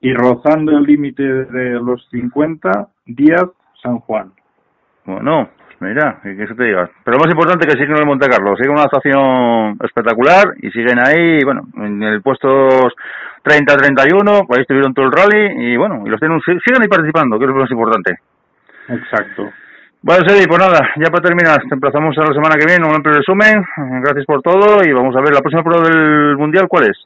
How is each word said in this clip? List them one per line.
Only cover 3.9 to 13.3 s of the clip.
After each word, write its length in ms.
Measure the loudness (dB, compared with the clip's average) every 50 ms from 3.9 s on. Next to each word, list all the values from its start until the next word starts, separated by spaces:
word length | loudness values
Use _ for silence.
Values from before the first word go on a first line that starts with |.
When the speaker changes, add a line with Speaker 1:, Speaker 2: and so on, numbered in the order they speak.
| -8 -8
Speaker 1:
Juan. 320 | _ _ -8 -8 -8 -10 _ _ _ _ _ _ _ _ _ _ _ _ _ _ _
Speaker 2:
Bueno, 440 | -12 -12 -8 -4 -2 -2 -2 -4 -6 _ _ _ _ -20 _
pues 120 | -12 -8
mira, 300 | -4 -2 -2 -2 -4 -8 -14
que, 140 | -14 -12
que 80 | -10 -10
eso 100 | -12 -6
te 100 | -4 -2
diga. 240 | -2 0 -2 -2 -4 _ _ _
Pero 120 | -2 0
lo 80 | 0 2
más 80 | 0 2
importante 340 | 0 2 0 2 0 2
que 60 | 0 0
siguen 200 | 0 0 -2 0
en 60 | 0
el 80 | 0
Monte 220 | 0 0 0 0 2
Carlo, 260 | 2 2 2 0 -2
siguen 160 | 0 0 0 0
una 100 | 0 0
actuación 960 | 0 0 -2 0 0 0 2 2 2 2 0 0 0 0 0 -2 -4 -6 -6 -8
espectacular 720 | -6 _ -4 -2 -2 0 2 2 4 4 4 4 2 -2 -8
y 100 | -12 -10
siguen 280 | -8 -4 -2 0 0 2 2
ahí, 380 | 2 2 2 2 2 2 2 0
bueno, 180 | 0 -2 -6 -8 -14 -14
en 260 | -12 -10 -8 -8 -6 -4
el 180 | -4 -4 -2 -2
puesto 680 | -4 -4 -2 0 0 2 2 4 4 4 2 2 0 -2 -6 -18 -18 -18 -18 -18 -18